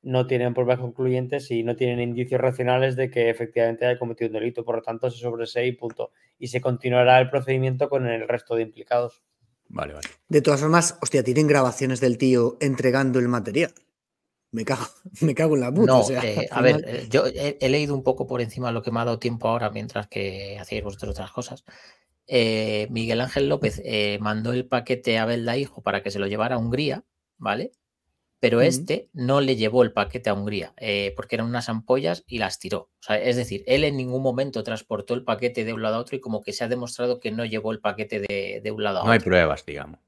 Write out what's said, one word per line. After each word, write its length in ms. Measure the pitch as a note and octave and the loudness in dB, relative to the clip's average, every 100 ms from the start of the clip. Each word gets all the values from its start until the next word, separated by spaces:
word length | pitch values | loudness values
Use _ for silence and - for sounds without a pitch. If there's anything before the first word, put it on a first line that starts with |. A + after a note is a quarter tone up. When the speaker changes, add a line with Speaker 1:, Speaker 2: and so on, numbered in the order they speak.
Speaker 1:
no 260 | C3 B2+ B2+ | 2 2 2
tienen 260 | B2+ B2 | 2 2
pruebas 260 | A#2+ B2 B2+ | 2 2 2
concluyentes 720 | B2 A#2 B2+ B2+ B2+ C#3 C#3 | -2 -2 0 0 0 -4 -2
y 120 | A#2 | -2
no 120 | A2+ A#2 | -2 0
tienen 240 | B2+ A#2+ | 0 0
indicios 400 | A#2+ A#2+ B2+ B2+ | -2 -4 -2 0
racionales 560 | C3 C3 B2 B2+ C3+ B2+ | 0 0 2 2 2 0
de 140 | C3 | -2
que 180 | B2 A#2 | 2 2
efectivamente 560 | A2+ A2+ A#2+ A#2 A#2 B2 | 2 -2 2 2 2 0
haya 140 | B2 | 0
cometido 280 | A#2+ A2+ A#2 | -4 -4 -4
un 40 | A2 | -2
delito. 280 | A#2 B2 | -4 -4
Por 140 | A2+ A2+ | -4 -4
lo 40 | |
tanto, 280 | A2+ A2+ B2+ | -4 -4 -4
se 60 | A#2 | -4
sobresee 480 | A#2+ A#2 A2+ A#2+ B2 | -6 -6 -4 -2 -2
y 40 | |
punto. 380 | A#2+ A#2 - A#2 _ _ _ | -2 -10 -8 -10 _ _ _
Y 100 | B2+ | -6
se 140 | B2+ | -2
continuará 580 | B2+ A#2+ B2+ B2 B2 B2+ | -2 -2 2 4 8 8
el 100 | B2+ | 6
procedimiento 600 | C#3 C3 C3 C3 C3 C#3+ | 0 0 0 0 0 0
con 180 | C#3 B2 | 0 0
el 180 | A2+ A2+ | -4 -2
resto 300 | A#2+ - A#2 | -4 -2 -4
de 60 | |
implicados. 640 | A2 A2+ A2+ A#2+ A#2+ _ _ _ _ _ _ | -4 -8 -2 -2 -2 _ _ _ _ _ _
Speaker 2:
Vale, 280 | D2 D2 D2+ | -10 -8 -10
vale. 120 | - - _ | -14 -16 _
Speaker 3:
De 120 | D3+ | 2
todas 200 | D3+ C#3 | 4 2
formas, 360 | D3+ E3+ E3 - | 6 4 4 -4
hostia, 200 | - C#3 | -2 0
tienen 260 | B2 B2+ D3+ | 2 2 4
grabaciones 520 | C#3+ B2+ - C3+ B2+ | 6 4 0 -2 2
del 180 | B2+ B2 | 2 4
tío 380 | C3 B2+ A#2 - | 4 4 4 0
entregando 580 | C#3+ C3 C3 C3 C3+ B2+ | -2 2 2 4 2 2
el 80 | B2 | 2
material. 460 | B2 G2+ G#2 E3 _ _ _ _ _ _ _ _ | 0 -2 -2 -2 _ _ _ _ _ _ _ _
Me 120 | A2+ | -8
cago, 220 | A2 B2+ A2+ _ | -4 -4 -4 _
<laughs> 160 | F#3 - | -20 -2
me 140 | D#3+ C3 | 0 2
cago 200 | D#3+ D3 | 2 2
en 60 | |
la 120 | B2 | 2
puta, 180 | D3+ A3 | 4 6
Speaker 4:
No, 80 | B2+ | 6
Speaker 3:
o 40 | |
sea, 200 | A2+ B2+ | 6 0
Speaker 4:
eh, 240 | A#2+ G#2 - | 0 -2 -2
Speaker 3:
al 100 | B2 | 4
Speaker 4:
a 20 | |
ver, 140 | B2 D3+ | 6 6
Speaker 3:
final 180 | C3 A#2+ | 0 -8
Speaker 4:
eh, 120 | A#2 | 0
yo 180 | C3 - | 2 2
he, 300 | - C#3+ C#3+ | -2 -4 0
he 80 | C3 | 2
leído 240 | C#3+ D3 | 2 2
un 100 | C#3 | 0
poco 220 | C3 C3 B2 | 0 0 -2
por 140 | B2+ | -4
encima 320 | A2+ B2+ B2 | -4 -4 -4
lo 100 | A#2 | -2
que 100 | A#2+ | -2
me 100 | A2+ | -2
ha 40 | A#2 | -2
dado 140 | A2+ | -2
tiempo 300 | A#2+ A#2 A#2 | -4 -2 -2
ahora 200 | A#2 A2 | 0 -2
mientras 380 | G#2+ G#2+ G#2+ G#2 | -6 -8 -8 -8
que 500 | G#2 G2 F#2+ G2 G2+ | -6 -6 -8 -12 -12
hacíais 220 | G2 G#2 | -8 -8
vosotros 280 | G2+ G2 G#2 | -6 -8 -10
otras 200 | G2 F#2+ | -8 -10
cosas. 340 | - A#2+ C3 - - - _ _ _ - | -10 -10 -14 -20 -20 -20 _ _ _ 0
Eh, 640 | B2+ A2+ A2 A2 G#2+ G#2+ | 2 2 0 -2 -2 -2
Miguel 300 | A#2 A2+ A2+ | -4 -2 -2
Ángel 300 | B2+ C#3 C#3 | -2 -2 0
López, 320 | D3 - - | 0 -2 -4
eh, 340 | - A2 G#2 G#2 | -4 -2 0 -2
mandó 320 | G#2+ G#2+ A2+ | -2 -2 -2
el 120 | B2 B2 | -4 -2
paquete 520 | B2 A#2 B2 - A2+ | -2 -2 -2 0 0
a 80 | A2+ | 0
Belda 320 | A#2+ A#2 B2 | 0 -2 -2
Hijo 240 | C#3 - | -4 -6
para 200 | - G2 | -2 -2
que 60 | G2+ | -4
se 80 | G2+ | -4
lo 80 | G2 | -4
llevara 280 | G#2+ A#2 B2+ | -2 -2 -2
a 20 | |
Hungría, 460 | A2+ B2+ D3 F#3 _ _ _ _ | -2 -2 -2 -4 _ _ _ _
¿vale? 340 | G#2 G#2+ A3+ _ _ _ _ _ _ _ | -4 -4 -4 _ _ _ _ _ _ _
Pero 180 | A#2+ A#2 | 2 4
Speaker 3:
Ujú. 80 | C#3+ | 4
Speaker 4:
este 420 | C3 E3+ D#3 - | 2 -4 -6 -6
no 300 | D#3+ B2 C#3 | -6 2 2
le 160 | C3+ A#2+ | 2 2
llevó 260 | A2 B2 | 2 4
el 80 | A2+ | 4
paquete 380 | G#2+ G2+ B2 A2 | 2 -2 -2 -2
a 40 | |
Hungría, 400 | G2+ G2+ G#2 E2 - | -2 -2 -6 -8 -8
eh, 340 | A2+ G2+ G2+ G2 | -4 -2 -2 -6
porque 180 | G#2 A2+ | -6 -4
eran 120 | A2+ | -2
unas 200 | A#2+ A#2 | -4 -4
ampollas 560 | A2+ - C3 D3 F3 - | -6 0 0 0 -4 -6
y 120 | A#2+ | -4
las 200 | G2+ - | -4 -6
tiró. 260 | - F#2 - _ | -6 -6 -8 _
O 20 | |
sea, 140 | - G#2+ | -4 0
es 140 | B2 B2 | 2 0
decir, 300 | A#2 G2 B2 | -2 -6 0
él 160 | C3+ | 2
en 140 | D3+ C#3 | 2 -2
ningún 240 | B2+ B2+ | -4 -2
momento 420 | C3 B2 C3+ A#2 | -2 -2 -4 -4
transportó 500 | G#2+ A2 - G#2+ - | -6 -8 -6 -8 -4
el 120 | B2 C3 | -4 -2
paquete 400 | A2 A#2+ - A2 | -2 -2 -2 -6
de 80 | |
un 80 | A2+ | -4
lado 140 | A2 A2+ | -2 -2
a 40 | |
otro 160 | B2 C3+ | -4 -8
y 60 | |
como 200 | - A2 | -6 -6
que 120 | G#2+ | -6
se 100 | G2+ | -6
ha 60 | A#2 | -4
demostrado 500 | B2 A#2+ - B2 B2 | -4 -6 -4 -2 -2
que 120 | A#2 | -4
no 120 | A2 | -6
llevó 300 | A#2 A2 A2 | -4 -4 -4
el 80 | G#2+ | -2
paquete 400 | G#2 G#2 G#2+ A2 | -4 -4 -6 -6
de, 400 | G2+ G2+ G2 G#2 | -4 -4 -4 -6
de 80 | G#2+ | -8
un 100 | G#2+ | -4
lado 180 | G#2 F#2 | -2 0
a 20 | |
Speaker 2:
No 80 | A2 | 4
hay 60 | A#2 | 4
Speaker 4:
otro. 140 | - | 6
Speaker 2:
pruebas, 340 | F#2 D#2+ C#2+ - | 4 4 2 -6
digamos. 340 | C#2+ D2 D#2 | -12 -12 -18